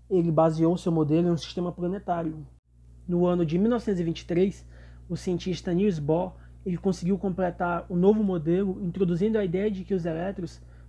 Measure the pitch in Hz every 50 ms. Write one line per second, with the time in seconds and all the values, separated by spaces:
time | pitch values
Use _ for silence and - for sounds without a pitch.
0 | - - 190 175 170 170 151 156 160 165 156 160 160 165 180 170 - 180 165 160
1 | 151 143 156 170 175 175 170 - - - - 190 175 175 175 175 175 175 196 202
2 | - 190 175 170 165 160 156 156 143 - - - _ _ _ - - - - -
3 | - 180 175 175 180 180 180 180 170 147 170 180 214 233 247 226 - 220 196 175
4 | 170 170 156 - - - 170 175 190 196 - - - - - - - - - -
5 | - - 170 - - 185 175 170 - 185 170 - - 190 170 180 208 214 170 156
6 | 143 151 156 175 185 185 - - - - - - - 190 170 160 - 196 175 -
7 | 175 180 202 175 202 190 165 190 185 175 175 - 175 175 175 170 - - 180 175
8 | 185 202 214 220 208 190 180 170 143 165 175 190 202 185 185 208 196 170 170 185
9 | 196 170 175 160 202 226 220 214 202 170 170 190 208 220 196 185 175 - 196 180
10 | 160 170 160 165 180 196 196 196 170 - - - - - - - -